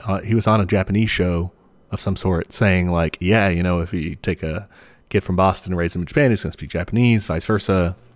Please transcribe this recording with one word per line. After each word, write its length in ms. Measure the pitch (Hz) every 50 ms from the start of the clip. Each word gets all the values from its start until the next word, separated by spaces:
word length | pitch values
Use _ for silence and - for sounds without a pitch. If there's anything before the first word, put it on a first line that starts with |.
| -
uh, 160 | 104 95 98
he 140 | - - 113
was 120 | 113 107
on 140 | 110 107 110
a 60 | 101
Japanese 440 | 87 - 98 92 - 98 104 110 107
show 420 | - - 92 90 87 85 85 90 - _ _ _ _ _ _ _ -
of 80 | -
some 160 | - - 95
sort 360 | - - 95 92 85 82 - -
saying, 380 | - 117 101 92 92 90 90
like, 260 | 87 85 82 80 - -
"Yeah, 280 | 87 90 104 113 101 98
you 140 | 87 85 87
know, 160 | 90 90 87
if 120 | 82 82 -
you 240 | 87 76 85 -
take 260 | - - - 90 - -
a 260 | 80 78 85 104 - _ - - - - _ _ -
kid 120 | - 104 -
from 140 | - 92
Boston 360 | 90 95 95 90 - - 95 92
and 60 | 87
raise 160 | 85 85 -
him 80 | 90 87
in 40 |
Japan, 240 | - - 147 147 131
he's 120 | 113 101 -
gonna 100 | 80 -
speak 180 | - 78 71
Japanese, 560 | - 82 85 - - 117 123 120 117 110 98
vice 180 | - 82 82 -
versa." 520 | - 110 104 - - 98 92 87 85 90 - - - _